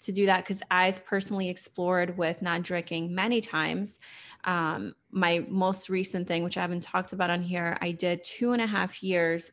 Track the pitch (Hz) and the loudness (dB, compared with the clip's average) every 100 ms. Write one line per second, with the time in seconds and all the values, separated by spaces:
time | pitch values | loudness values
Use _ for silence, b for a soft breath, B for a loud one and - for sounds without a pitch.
0 | - 190 196 185 185 190 - 185 185 190 | -4 2 4 4 2 -6 2 4 4 2
1 | - 196 190 196 185 180 - - 180 180 | -2 -2 0 -2 -2 -4 -8 -2 2 2
2 | 180 180 160 170 180 170 175 175 170 165 | 2 0 -2 0 -2 -2 -2 -4 -2 -4
3 | 170 180 214 240 214 156 156 170 202 - | -2 0 2 0 0 0 0 -2 -4 -8
4 | B B B B - 175 160 156 - - | B B B B -2 0 0 -2 -6 -10
5 | _ 190 175 170 - 190 185 190 - 185 | _ 2 4 4 2 2 2 0 -2 -2
6 | 190 185 180 170 175 185 180 175 - 185 | 0 -2 -2 0 0 -2 -2 -4 -2 -2
7 | 185 185 175 175 175 175 170 - 175 170 | -2 -2 0 0 0 -2 -2 -2 -4 -2
8 | 180 175 - - 240 247 220 196 185 - | 0 0 -4 -2 2 2 2 0 0 -2
9 | 190 180 165 165 - | 0 2 2 0 -4